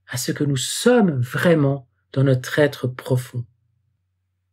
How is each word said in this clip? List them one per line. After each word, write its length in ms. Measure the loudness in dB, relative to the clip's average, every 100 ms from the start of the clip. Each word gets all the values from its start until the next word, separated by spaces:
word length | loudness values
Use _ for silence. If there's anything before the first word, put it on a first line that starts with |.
| -12
à 120 | -8
ce 140 | -6
que 120 | -4
nous 140 | -2 -2
sommes 600 | -4 0 2 4 2 0
vraiment 680 | -4 0 2 4 2 0 -8 _ _
dans 120 | 0
notre 340 | 2 2 0 0
être 280 | 0 0 -8
profond. 600 | -8 -4 -4 -4 -12 -12 _ _ _ _ _ _ _ _ _ _